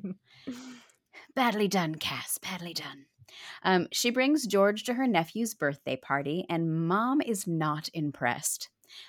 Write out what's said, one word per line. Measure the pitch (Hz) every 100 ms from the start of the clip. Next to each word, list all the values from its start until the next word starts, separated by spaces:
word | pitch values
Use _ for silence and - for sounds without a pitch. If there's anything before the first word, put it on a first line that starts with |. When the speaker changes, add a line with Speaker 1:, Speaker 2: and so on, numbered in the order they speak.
| 190 185 _ - -
Speaker 1:
<laughs> | 247 254 247 - _ _ - - -
Speaker 2:
Badly | 240 208 202
done, | 190 160
Cass, | 160 - 127 - -
badly | - 180 170
done. | 151 139 139 - _ - - - -
Um, | - 185 -
she | - 240
brings | 247 269 311 214
George | 196 202 208
to | 226
her | 247 262
nephew's | 180 165 214 226
birthday | - 147 143 - 135
party, | - 143 143 170 -
and | 165 165 160 165
Mom | 196 240 277
is | 233 196 -
not | 165 156 151 -
impressed. | 170 147 - 123 - - - - _ - -